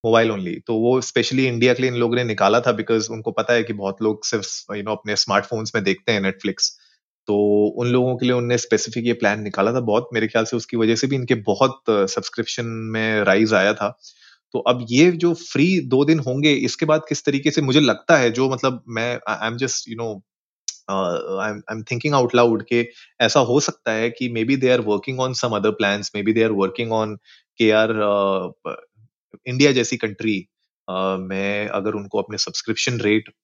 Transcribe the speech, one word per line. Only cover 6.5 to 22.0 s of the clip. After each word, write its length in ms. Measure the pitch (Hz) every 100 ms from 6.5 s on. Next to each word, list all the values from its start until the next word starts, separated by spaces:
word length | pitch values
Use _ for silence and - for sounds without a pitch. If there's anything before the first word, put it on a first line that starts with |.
| 92 - - _ _ _ _ -
तो 380 | 104 104 104 104
उन 200 | - 120
लोगों 300 | 127 127 120
के 80 | 123
लिए 100 | 123
उनने 220 | 120 120
स्पेसिफिक 480 | - 107 - 120 117
ये 80 |
प्लान 300 | 117 107 107
निकाला 300 | 104 98 101
था 60 | 123
बहुत। 300 | 117 107 120
मेरे 140 | 110 110
ख्याल 180 | 117 110
से 120 | 120
उसकी 200 | - 117
वजह 180 | 110 113
से 120 | 131
भी 80 | 135
इनके 200 | 120 120
बहुत, 540 | 107 101 131 - -
अ, 160 | 107 95
सब्सक्रिप्शन 600 | - 101 - 110 - 117
में 560 | 113 110 110 110 110
राइज 320 | 98 98 110
आया 200 | 107 98
था। 260 | 104 104 - - _ - _ _
तो 60 | 127
अब 260 | 120 123 113
ये 220 | 120 175
जो 220 | 170 175
फ्री 460 | 165 - - 165 185
दो 260 | 135 131 143
दिन 140 | 160
होंगे, 340 | 127 131 151
इसके 320 | 143 123 - 156
बाद 160 | 156 160
किस 160 | 147 -
तरीके 260 | 139 147
से, 100 | 165
मुझे 180 | 139 135
लगता 380 | 135 104 - 160
है, 140 | 120
जो, 180 | 117 131
मतलब, 340 | 131 135 127 -
मैं, 320 | 113 120 120 -
I, 120 | 107
I'm 200 | 110 120
just, 140 | 131 -
you 240 | - 113
know, 200 | 117 101 _ _ _ _ - - -
uh, 260 | 98 92 87 - 95 107
I'm, 160 | 104 -
I'm 200 | 110 110
thinking 280 | 120